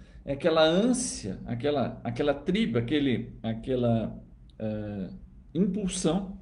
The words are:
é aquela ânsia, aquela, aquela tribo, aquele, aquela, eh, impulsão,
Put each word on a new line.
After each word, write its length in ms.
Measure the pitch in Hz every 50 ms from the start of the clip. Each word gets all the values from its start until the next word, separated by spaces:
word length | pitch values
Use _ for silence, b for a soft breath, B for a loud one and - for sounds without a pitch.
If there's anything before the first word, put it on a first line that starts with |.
| B B B B B
é 80 | - -
aquela 300 | - - 170 160 160 156
ânsia, 760 | 160 170 190 226 254 240 - - - - - - 98 90 - -
aquela, 560 | - 117 113 131 147 147 135 110 85 - - -
aquela 300 | 120 117 143 147 147 139
tribo, 440 | 143 - 190 180 220 226 - 117
aquele, 560 | 120 117 123 156 147 139 135 113 107 - - - -
aquela, 760 | - 113 113 113 - 131 127 123 120 117 113 113 104 - - - - - - - - - - -
eh, 500 | 110 110 107 107 104 104 101 98 92 - - - - - - - - - -
impulsão, 840 | 170 208 185 180 208 190 180 - - - 160 165 202 - - - -